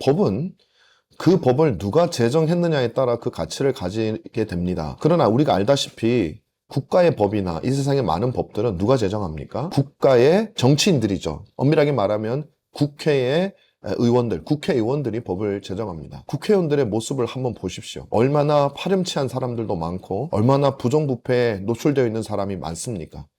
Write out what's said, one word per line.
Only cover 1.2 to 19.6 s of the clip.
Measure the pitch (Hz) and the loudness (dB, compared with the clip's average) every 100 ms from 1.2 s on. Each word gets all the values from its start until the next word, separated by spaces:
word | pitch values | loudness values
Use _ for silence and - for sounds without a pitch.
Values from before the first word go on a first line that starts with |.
| - 180 | 2 4
법을 | - 127 160 95 | 4 4 2 0
누가 | 101 147 170 | 0 2 2
제정했느냐에 | - 120 147 156 175 170 151 120 | 2 0 2 2 2 0 0 0
따라 | 117 131 117 | 0 0 0
그 | - | -4
가치를 | - 80 - 139 | -6 -6 -2 -2
가지게 | 127 90 107 110 110 - - 107 | -2 -4 -2 -2 -4 -6 -4 -4
됩니다. | 90 87 87 76 67 | -2 -2 -2 -4 -2
그러나 | 151 170 127 | 0 4 4
우리가 | 113 147 92 | 4 2 2
알다시피 | 101 143 - - 113 123 87 - _ _ - | 2 0 -2 -4 0 0 -2 -6 _ _ -10
국가의 | - 135 190 175 139 | -8 -2 2 4 4
법이나 | 101 107 92 82 | 2 0 -2 -4
이 | - | -2
세상의 | 139 139 139 | -2 0 0
많은 | 110 80 120 | 0 0 0
법들은 | 117 85 - 117 87 | -2 -4 -2 -2 0
누가 | 101 131 | 2 2
제정합니까? | 101 104 98 78 71 104 151 | 0 -2 -6 -8 -8 -8 -4
국가의 | 165 135 _ 139 131 127 185 220 - | -2 -2 _ 4 6 6 4 0 0
정치인들이죠. | 127 147 - 156 107 95 - 76 - - | 2 4 4 2 2 -2 -4 -8 -12 -2
엄밀하게 | 131 156 147 | 0 2 2
말하면 | 135 98 107 110 131 151 _ _ | 2 0 -2 -2 -6 -8 _ _
국회의 | - 147 143 - 139 123 151 190 - _ _ - | -4 -4 -2 0 0 2 0 -2 -6 _ _ -6
의원들, | 98 120 120 120 87 | 0 2 4 2 -2
국회의원들이 | - 147 - 147 110 143 131 107 | -2 -2 0 0 0 -2 -4 -6
법을 | 117 92 104 101 | -6 -4 -4 -4
제정합니다. | - 95 110 82 71 - - | -6 -8 -8 -8 -12 -16 -10
국회의원들의 | 143 - 208 165 143 127 | -6 0 2 2 0 0
모습을 | 107 113 139 117 | -2 -2 -4 -4
한번 | - 127 | -4 -6
보십시오. | 104 95 - - - 65 | -6 -8 -8 -12 -14 -2
얼마나 | 101 127 147 147 147 143 | 2 2 2 2 2 2
파렴치한 | - - 190 180 - 135 | -2 -2 -2 -2 -2 -4
사람들도 | 120 127 117 | -4 -4 -4